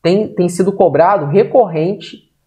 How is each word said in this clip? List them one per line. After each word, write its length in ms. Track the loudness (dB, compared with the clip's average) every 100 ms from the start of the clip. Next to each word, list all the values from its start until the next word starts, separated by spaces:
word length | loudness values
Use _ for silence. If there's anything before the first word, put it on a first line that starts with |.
tem, 320 | -2 0 -2
tem 140 | -2 -2
sido 240 | -2 -2
cobrado 520 | 2 2 2 2 0 0
recorrente 1040 | 0 2 2 0 -2 -4 -6 -12 -20 _ _